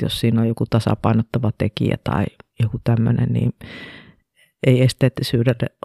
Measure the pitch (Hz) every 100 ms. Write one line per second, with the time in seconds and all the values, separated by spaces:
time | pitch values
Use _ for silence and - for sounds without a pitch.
0 | - - 117 113 113 113 117 113 107 107
1 | 104 113 113 123 113 - 104 - - -
2 | - 73 - - - - 110 123 - 117
3 | 113 120 120 117 120 - - - - -
4 | - _ _ _ _ _ 135 127 127 -
5 | 131 - 131 120 123 117 - -